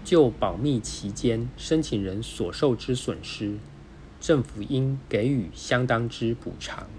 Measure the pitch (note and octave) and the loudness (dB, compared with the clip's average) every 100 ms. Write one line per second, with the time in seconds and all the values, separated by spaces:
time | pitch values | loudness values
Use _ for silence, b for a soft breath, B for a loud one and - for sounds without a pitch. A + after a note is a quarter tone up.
0 | - F3 C3 G#2+ G#2 E2+ D3 B2 - - | 6 8 8 4 -2 0 0 0 -2 -8
1 | G2+ - B2 A2+ A#2+ - - D#3+ D#3 A2 | -8 0 0 2 -2 -8 0 0 2 -2
2 | F#2+ G2 A2+ - F2+ - D3 A#2 - B2 | -2 -4 -8 -4 -4 2 2 2 0 -2
3 | - E2+ E2+ - G#2 G#2 - - - - | -2 -6 -8 -6 -4 -4 -10 -18 -18 -18
4 | - - - D3+ A#2 G#2 G2+ C3+ C3 C3+ | -18 -8 2 4 4 -6 -2 0 2 -2
5 | - G#2 A#2+ C#3 E2+ - - B2 B2 A#2 | -2 0 2 2 -2 -8 0 2 4 2
6 | A#2 - A#2 A#2 - - - - - | 0 -2 -2 -2 -6 -10 -10 -10 -12